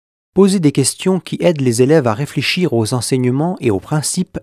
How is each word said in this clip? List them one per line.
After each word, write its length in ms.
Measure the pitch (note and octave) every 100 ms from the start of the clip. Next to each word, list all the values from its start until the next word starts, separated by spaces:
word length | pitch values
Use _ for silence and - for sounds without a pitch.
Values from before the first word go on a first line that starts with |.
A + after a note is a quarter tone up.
| _ _ _
Posez 260 | - G3 G3
des 120 | D#3
questions 480 | C#3 C3 - F#3 F#3+
qui 180 | - -
aident 200 | E3+ D#3
les 220 | C3 A2+
élèves 240 | B2+ D#3+ A#2+
à 60 |
réfléchir 600 | G#2+ C#3+ - - F3+ F3
aux 200 | A#2 G#2+
enseignements 640 | B2+ - C3 B2 C3 E3 F#3
et 100 | B2
aux 120 | G2
principes 580 | - D3+ C3 - F#3 -